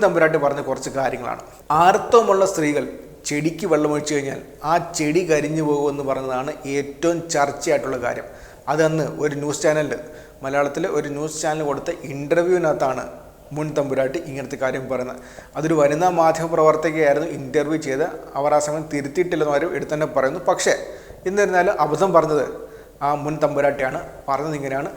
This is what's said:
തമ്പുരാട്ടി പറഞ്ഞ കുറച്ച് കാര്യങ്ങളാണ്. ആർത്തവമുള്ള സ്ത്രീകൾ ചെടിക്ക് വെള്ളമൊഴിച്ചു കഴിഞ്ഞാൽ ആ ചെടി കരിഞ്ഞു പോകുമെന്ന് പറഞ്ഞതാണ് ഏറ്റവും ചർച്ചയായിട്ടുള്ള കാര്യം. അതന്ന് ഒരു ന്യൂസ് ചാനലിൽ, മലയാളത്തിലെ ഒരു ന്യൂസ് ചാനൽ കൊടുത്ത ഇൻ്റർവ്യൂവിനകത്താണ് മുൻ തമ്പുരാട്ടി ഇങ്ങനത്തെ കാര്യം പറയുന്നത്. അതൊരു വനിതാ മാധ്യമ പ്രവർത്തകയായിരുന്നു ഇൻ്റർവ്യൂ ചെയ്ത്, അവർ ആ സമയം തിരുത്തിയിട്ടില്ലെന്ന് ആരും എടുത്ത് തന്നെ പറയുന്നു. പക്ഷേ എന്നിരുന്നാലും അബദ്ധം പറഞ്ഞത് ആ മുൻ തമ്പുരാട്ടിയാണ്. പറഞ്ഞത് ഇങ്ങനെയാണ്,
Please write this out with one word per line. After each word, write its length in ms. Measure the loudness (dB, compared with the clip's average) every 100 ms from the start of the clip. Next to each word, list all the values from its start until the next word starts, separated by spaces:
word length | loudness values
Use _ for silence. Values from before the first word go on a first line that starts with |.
തമ്പുരാട്ടി 360 | 2 4 4 4
പറഞ്ഞ 180 | 0 0 -4
കുറച്ച് 240 | -6 -4 -2
കാര്യങ്ങളാണ്. 440 | -2 -2 -6 -8 -12 -14 -2 4
ആർത്തവമുള്ള 600 | 6 4 6 6 6 4 2
സ്ത്രീകൾ 340 | 2 0 0 -4 -10 -18 -14 -6
ചെടിക്ക് 380 | -2 -2 -2 2
വെള്ളമൊഴിച്ചു 400 | 2 2 0 0
കഴിഞ്ഞാൽ 260 | -2 -2 -8 -12 -8 0
ആ 20 | 0 0 -2
ചെടി 240 | 0 2 2
കരിഞ്ഞു 320 | 2 2 0 0
പോകുമെന്ന് 360 | 2 0 -2 -2
പറഞ്ഞതാണ് 420 | -2 -2 -4 -4 -8 -4 -4
ഏറ്റവും 420 | -4 -2 0 0 -2
ചർച്ചയായിട്ടുള്ള 640 | 0 0 0 0 0 0 -4
കാര്യം. 220 | -4 -6 -10 -18 -20 -12 -4
അതന്ന് 320 | 0 2 0 -2 -4
ഒരു 120 | -4 -4
ന്യൂസ് 200 | -4 0
ചാനലിൽ, 300 | 0 2 0 -6 -8 -18 -20 -12
മലയാളത്തിലെ 440 | -2 0 0 -2 -2 -2
ഒരു 100 | -4 -6
ന്യൂസ് 240 | -8 -4
ചാനൽ 220 | -4 -2 -2
കൊടുത്ത 220 | -4 -6 -8 -10
ഇൻ്റർവ്യൂവിനകത്താണ് 920 | -10 0 2 4 2 2 2 0 -2 -6 -12 -20 -20 -10 -6
മുൻ 100 | -2 -2
തമ്പുരാട്ടി 400 | 0 0 0 -4 -8
ഇങ്ങനത്തെ 300 | -10 -10 -4
കാര്യം 220 | -4 -4 -4
പറയുന്നത്. 280 | -6 -6 -10 -16 -20 -12 -4
അതൊരു 180 | 0 4
വനിതാ 280 | 4 4 2 4
മാധ്യമ 280 | 4 2 0
പ്രവർത്തകയായിരുന്നു 720 | 4 6 4 2 2 4 2 0 -6
ഇൻ്റർവ്യൂ 400 | -2 -2 0 -2 -2
ചെയ്ത്, 200 | -2 -2 -4 -10 -2
അവർ 140 | 2 2
ആ 20 | 2
സമയം 180 | -4 -4
തിരുത്തിയിട്ടില്ലെന്ന് 640 | -4 -2 -2 0 0 2 2
ആരും 180 | 0 -2
എടുത്ത് 160 | -4
തന്നെ 140 | -2 0 2
പറയുന്നു. 260 | 2 2 0
പക്ഷേ 240 | 2 2 0 -4 -14 -18 -8 -2
എന്നിരുന്നാലും 440 | 2 4 4 2 2 0
അബദ്ധം 260 | 2 4 4
പറഞ്ഞത് 280 | 4 0 -2 -6 -14 -18 -20 -4 -2
ആ 40 | -2
മുൻ 100 | -4 0
തമ്പുരാട്ടിയാണ്. 560 | 0 2 0 0 -2 -4 -10 -12 -4
പറഞ്ഞത് 280 | -4 -2 -6
ഇങ്ങനെയാണ്, 320 | -4 -4 -6